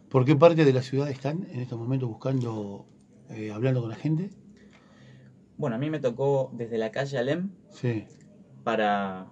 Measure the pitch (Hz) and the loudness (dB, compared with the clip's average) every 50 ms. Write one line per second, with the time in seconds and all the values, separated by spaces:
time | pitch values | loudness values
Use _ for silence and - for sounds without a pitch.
0 | - - - 135 123 127 156 139 160 170 170 160 160 139 131 127 123 - 131 131 | -6 0 2 4 4 6 8 8 8 8 8 8 6 6 6 4 2 -2 -2 -2
1 | 143 147 131 131 - 139 151 175 196 - - 123 123 123 123 110 113 120 135 135 | -2 -2 -4 -6 -4 -4 -4 -4 -6 -8 -8 -8 -8 -6 -8 -6 -4 -2 -2 -2
2 | 127 117 110 - - 135 135 131 120 117 110 107 104 101 101 101 - - - - | -2 -4 -6 -6 -4 -2 -2 -2 -2 -4 -4 -6 -8 -8 -10 -14 -16 -20 -20 -20
3 | - - - - - - 117 110 107 107 104 107 120 131 131 127 117 113 113 - | -20 -20 -20 -20 -20 -16 -12 -10 -10 -8 -6 -2 0 0 0 0 -2 -4 -6 -4
4 | - 147 156 160 185 208 - - - - - - - - - - - - - - | -2 -2 -2 -2 -2 -6 -10 -14 -20 -20 -20 -20 -20 -20 -20 -20 -20 -20 -20 -20
5 | - - - - - - - - - - - - 151 135 113 117 139 156 156 151 | -20 -20 -20 -20 -20 -20 -20 -20 -20 -20 -10 -6 -4 -2 -2 -2 -2 -2 -2 -2
6 | 139 127 113 123 139 139 139 135 131 - - 117 117 113 117 110 110 110 - 123 | -2 -2 -2 0 0 0 2 0 0 -2 -6 -8 -6 -4 -2 -2 -2 -2 -2 -4
7 | 143 139 139 127 120 135 151 170 185 202 190 - - - - - - 123 117 107 | -4 -4 -2 -2 -2 0 -2 -2 -2 -6 -8 -12 -20 -20 -10 -4 -2 -2 -2 -2
8 | 101 - - - - - - - - - - - - 120 113 110 107 104 104 101 | -4 -10 -14 -20 -20 -20 -20 -20 -20 -20 -20 -8 -4 -2 0 0 2 2 2 0
9 | 98 95 92 92 92 - | -2 -4 -6 -8 -12 -16